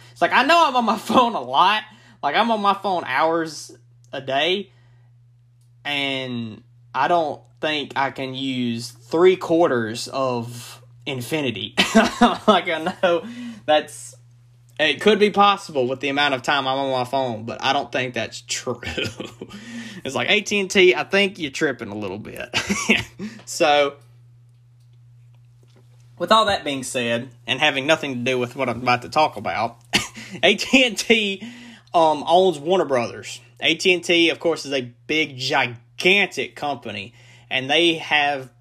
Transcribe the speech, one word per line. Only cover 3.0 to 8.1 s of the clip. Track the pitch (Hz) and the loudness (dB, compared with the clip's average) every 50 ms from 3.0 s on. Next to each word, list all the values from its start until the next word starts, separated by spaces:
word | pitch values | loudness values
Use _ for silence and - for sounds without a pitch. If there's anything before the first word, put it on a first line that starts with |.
| - | -2
hours | 123 127 139 160 160 165 170 160 160 147 139 - - - - _ _ _ _ _ _ - | -2 0 0 2 2 2 0 -2 -4 -8 -12 -16 -18 -20 -20 _ _ _ _ _ _ -12
a | 139 131 | -10 -6
day. | 127 131 139 156 170 185 202 190 - _ _ _ _ _ _ _ _ _ _ _ _ _ _ _ _ _ _ _ _ _ _ _ | -2 0 0 2 0 0 -2 -4 -10 _ _ _ _ _ _ _ _ _ _ _ _ _ _ _ _ _ _ _ _ _ _ _
And | 147 143 139 139 139 135 131 131 127 123 117 117 110 104 - - _ _ _ _ _ - | -6 -4 -2 -2 -2 -4 -4 -4 -6 -6 -6 -8 -8 -12 -16 -20 _ _ _ _ _ -2
I | 127 139 160 | -2 2 2
don't | 175 170 160 147 - - - _ _ _ | 2 2 2 -2 -4 -8 -12 _ _ _
think | - 156 151 147 135 - - | -4 -4 -2 -4 -4 -4 -2
I | 135 139 131 | -2 -2 -2